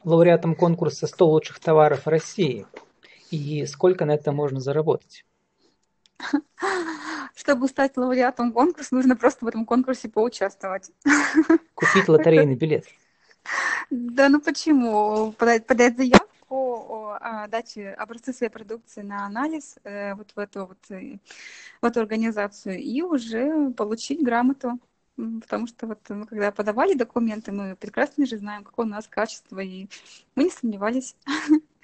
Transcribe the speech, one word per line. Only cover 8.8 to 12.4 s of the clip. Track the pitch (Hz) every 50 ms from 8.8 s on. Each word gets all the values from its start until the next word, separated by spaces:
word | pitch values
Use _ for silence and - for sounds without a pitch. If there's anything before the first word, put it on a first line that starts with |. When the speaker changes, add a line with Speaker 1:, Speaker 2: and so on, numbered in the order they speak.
| 277 - 247
Speaker 2:
нужно | 254 254 254 254
просто | - - 247 - - 233
в |
этом | 226 - 220 226
конкурсе | - 233 254 247 262 254 - - 220
поучаствовать. | - 214 220 247 - - 190 196 - _ - 190 190 190 - - _ _ -
<laughs> | 285 294 294 - - - 311 302 - 330 - - _ _
Speaker 1:
Купить | - 165 - - 196 196
лотерейный | 170 156 220 - 165 165 156